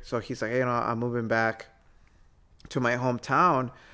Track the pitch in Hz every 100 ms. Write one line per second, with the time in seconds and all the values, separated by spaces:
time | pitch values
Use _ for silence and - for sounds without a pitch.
0 | - 120 - 120 113 127 123 120 113 117
1 | 120 120 113 113 113 - - _ - -
2 | - - - _ _ - - 135 120 123
3 | 127 120 - 139 180 135 123 - -